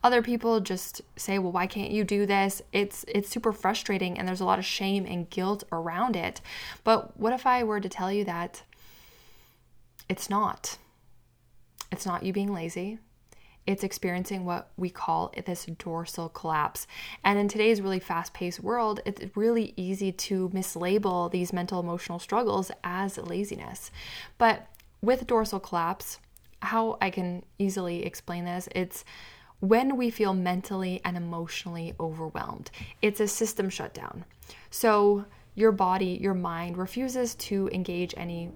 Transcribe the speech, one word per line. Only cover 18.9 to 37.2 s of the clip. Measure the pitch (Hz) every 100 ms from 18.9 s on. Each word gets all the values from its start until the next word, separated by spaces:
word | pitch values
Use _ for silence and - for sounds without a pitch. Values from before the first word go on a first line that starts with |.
| 214 -
it's | 202 190 202
really | 220 233 220 -
easy | 185 190 196
to | 185 - 190 185
mislabel | 185 180 165 175 202 202 180 175
these | 185 175
mental | 180 180 185
emotional | 175 170 - 170
struggles | - 208 233 202 185 -
as | 180 180 196 190
laziness. | 175 175 202 - - - - - - - - -
But | 233 214 - - - -
with | 202 254 240
dorsal | 240 214 190
collapse, | - 175 165 190 - - - - - -
how | 208 226 226 -
I | 196
can | 185 180 175 - _
easily | 196 196 180 175 170
explain | - - 175 175
this, | 180 180 -
it's | 185 - - - - - - -
when | 190 226 269 262
we | 247
feel | 226 208 190
mentally | 180 180 185 190 185 185
and | - 175
emotionally | 170 170 165 - - 170 165 -
overwhelmed. | 165 160 160 - - - - - - -
It's | 214 208
a | 214
system | - 220 - 190
shutdown. | - - - - - 175 - - - -
So | - 233 208 202 202 202 - - -
your | 220
body, | 196 185 185 185 180
your | 196 185
mind | 175 170 175 175
refuses | 190 - 262 247